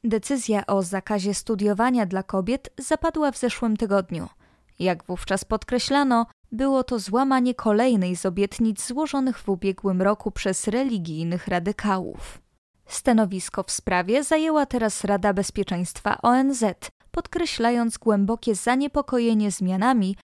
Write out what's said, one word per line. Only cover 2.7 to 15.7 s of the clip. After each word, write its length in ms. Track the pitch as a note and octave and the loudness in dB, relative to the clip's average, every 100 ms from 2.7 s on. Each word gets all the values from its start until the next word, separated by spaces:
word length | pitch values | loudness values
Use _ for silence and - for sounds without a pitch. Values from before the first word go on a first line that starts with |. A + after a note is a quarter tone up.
| - | -14
zapadła 540 | C4 D#4 E4 D#4 D4 | -2 0 0 0 -2
w 40 | - | 0
zeszłym 400 | B3 - A#3 G#3+ | -4 -2 -2 0
tygodniu. 520 | A3 G3+ F#3 E3+ E3+ _ _ _ _ _ | 2 0 0 -8 -10 _ _ _ _ _
Jak 260 | F3+ F3 | -2 -2
wówczas 400 | - F3+ - G3 | -6 -10 -4 -4
podkreślano, 840 | - A3 - B3 - C#4 C#4 A#3 A#3 _ _ | -2 -6 -2 -2 2 2 4 2 0 _ _
było 320 | A3 C4+ C4+ | -2 2 2
to 140 | B3+ A#3+ | 0 -4
złamanie 560 | F#3+ A3 C4+ C4 B3 | -2 0 2 2 2
kolejnej 640 | B3 A3+ G#3 B3+ A3+ F3+ F3+ | 0 2 4 4 4 2 -2
z 100 | F#3+ | -2
obietnic 600 | F3+ G3 - A3+ G#3 - | 0 -2 0 0 0 -6
złożonych 520 | B3 D#4 C#4 C4 A#3+ | -4 -2 0 -2 -2
w 100 | - | -4
ubiegłym 540 | F#3 G3 F#3+ G3 F3+ | -2 -2 -2 0 2
roku 280 | F#3+ G#3 A3 | 2 0 -2
przez 380 | - G3+ F#3 - | -4 -4 -2 -2
religijnych 800 | A3+ C4+ A3 E3 D#3 E3 F3 - | 0 0 -2 -4 -4 -4 -4 -2
radykałów. 880 | F3+ E3+ G#3 G#3 F#3+ - - - - _ _ _ _ _ | -2 -2 -4 -2 -2 -4 -10 -14 -16 _ _ _ _ _
Stanowisko 760 | - - A3+ G#3 F#3 - - | -2 4 4 4 -2 -6 -6
w 80 | F#3+ | -6
sprawie 540 | - - F3+ F3+ B3+ | -6 -2 0 2 0
zajęła 420 | C#4 D#4 D#4+ D#4 C#4 | 2 2 2 2 2
teraz 380 | B3 A3+ - | 0 0 -2
Rada 280 | G3 G3+ G#3 | 0 2 2
Bezpieczeństwa 840 | F#3+ G3 - G3 | 2 -2 -4 -4